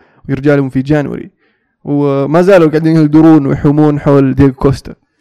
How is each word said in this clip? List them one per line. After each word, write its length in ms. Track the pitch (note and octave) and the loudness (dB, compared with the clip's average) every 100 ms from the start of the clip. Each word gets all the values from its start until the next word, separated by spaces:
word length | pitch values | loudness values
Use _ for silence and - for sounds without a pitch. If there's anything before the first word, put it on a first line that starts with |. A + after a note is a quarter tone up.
| _ _ - | _ _ -10
ويرجع 260 | C3+ C#3 C#3+ | -4 0 0
لهم 140 | C3+ | -2
في 120 | C3 | -6
جانوري، 500 | C3 D3+ C#3 A#2 - _ _ _ _ _ | -2 -2 -4 -8 -14 _ _ _ _ _
وما 580 | - C#3+ C#3+ C#3 C#3 D#3 | -6 -4 -2 -2 -2 0
زالوا 280 | F3+ G3 D#3 | 2 4 2
قاعدين 260 | D#3 D#3+ D#3+ | 0 0 0
يدورون 480 | D3+ D3+ D#3+ D#3+ C3+ | 2 4 4 4 2
ويحومون 540 | C3+ D3+ D3 D3+ D3 | -2 -2 0 0 0
حول 340 | D3 C#3+ C#3 C3 | 0 2 2 2
دييغو 180 | C#3 | 0
كوستا. 420 | C3 C#3 C3 - - _ _ | 0 -2 -4 -8 -20 _ _